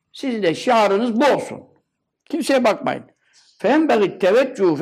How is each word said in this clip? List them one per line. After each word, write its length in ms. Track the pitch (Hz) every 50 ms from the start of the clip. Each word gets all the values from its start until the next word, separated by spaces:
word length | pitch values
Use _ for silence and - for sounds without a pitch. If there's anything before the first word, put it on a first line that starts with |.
| _ _
Sizin 300 | - - - 269 233 220
de 120 | 190 170 156
şiarınız 640 | - - 254 240 226 214 196 196 196 240 247 208 226
bu 40 | 294
olsun. 360 | 381 208 - - - 107 - - _ _ _ _ _ _ _ _ _ _ _ _ -
Kimseye 340 | - 339 269 - 277 262 247
bakmayın. 400 | 226 196 - - - 131 135 - _ _ _ _ _ _ _ _ _ _ _
فَيَنْبَغِ 400 | - 196 262 311 320 277 - 220 202 175
التَّوَجُّهُ 680 | - - - 180 202 247 277 - - - 196 175 156 139